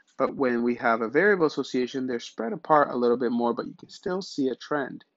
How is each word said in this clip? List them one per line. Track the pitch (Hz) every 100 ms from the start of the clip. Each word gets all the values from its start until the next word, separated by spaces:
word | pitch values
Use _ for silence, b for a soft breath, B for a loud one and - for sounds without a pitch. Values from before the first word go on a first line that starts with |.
| _ -
But | 135 -
when | 131 120
we | 120 117
have | 123 113
a | 110
variable | 139 202 196 156
association, | 143 131 131 123 139 127
they're | 120
spread | - - 226
apart | 190 - 151 143
a | 127
little | 120 120
bit | 120
more, | 117 120
but | 117 110
you | -
can | -
still | - - 185
see | 190 - 131
a | 120
trend. | - 147 127 - -